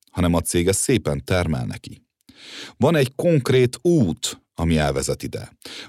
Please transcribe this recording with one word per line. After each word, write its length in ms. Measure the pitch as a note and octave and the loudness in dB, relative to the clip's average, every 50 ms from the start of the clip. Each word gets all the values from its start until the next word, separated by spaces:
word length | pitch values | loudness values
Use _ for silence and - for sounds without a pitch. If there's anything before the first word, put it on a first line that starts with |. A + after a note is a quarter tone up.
| _ _ | _ _
hanem 220 | - - F2+ E2+ E2+ | -4 0 0 2 2
a 80 | E2+ | 2
cége 300 | E2 - - F2+ F2 F#2+ | 0 0 0 0 2 2
szépen 520 | G2 - - - C#3 - - D2+ C#2+ C#2 - | 2 0 0 0 0 0 0 -2 -4 -4 -2
termel 400 | - G2 F2+ E2+ E2 D2 B1+ A#1+ | -2 -2 0 0 0 -2 -4 -4
neki. 400 | G1+ - - - - - - _ _ _ _ _ _ - - - - - - - - - - | -6 -8 -10 -14 -16 -20 -20 _ _ _ _ _ _ -20 -20 -20 -20 -18 -18 -18 -14 -6 0
Van 180 | B2+ B2+ C3+ | 2 2 4
egy 200 | D3 C3+ B2 - | 4 2 0 0
konkrét 640 | - - F3 E3 D3 A#2+ - B2+ B2+ B2 B2 - - | -2 0 2 2 2 2 2 2 4 4 2 0 0
út, 600 | - F3 F3 D#3 A2+ E2+ D#2+ - - - - - _ _ _ | 0 2 4 4 4 2 0 -4 -6 -10 -10 -10 _ _ _
ami 240 | - E2+ E2 D#2+ D#2 | -4 0 2 2 2
elvezet 460 | D2 C#2+ C#2 C2+ C#2 C#2+ C2 - - | 2 0 0 -2 -2 -4 -4 -6 -6
ide. 340 | B1 - - - - _ _ - - - - - | -8 -8 -10 -10 -12 _ _ -20 -18 -18 -16 -18